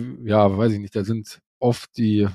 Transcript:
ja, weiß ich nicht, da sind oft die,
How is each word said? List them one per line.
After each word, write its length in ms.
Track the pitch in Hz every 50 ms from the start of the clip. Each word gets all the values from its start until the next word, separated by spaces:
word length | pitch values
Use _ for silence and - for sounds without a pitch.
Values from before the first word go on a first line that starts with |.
| 117 127 - - 120
ja, 320 | 107 104 107 104 98 95
weiß 160 | 98 117 117 107
ich 60 | 104
nicht, 160 | 101 95 -
da 80 | 110 98
sind 360 | 104 113 110 104 - - _ _ _ _ -
oft 360 | 131 120 117 - - - -
die, 300 | - 117 107 107 104 104 95 92